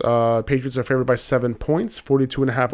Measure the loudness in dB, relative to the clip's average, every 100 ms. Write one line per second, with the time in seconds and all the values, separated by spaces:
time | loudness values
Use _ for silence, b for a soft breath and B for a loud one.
0 | 0 2 2 2 0 -2 -2 -4 -2 0
1 | 2 0 0 0 0 -4 -2 -2 -2 -6
2 | 0 2 2 0 0 0 -2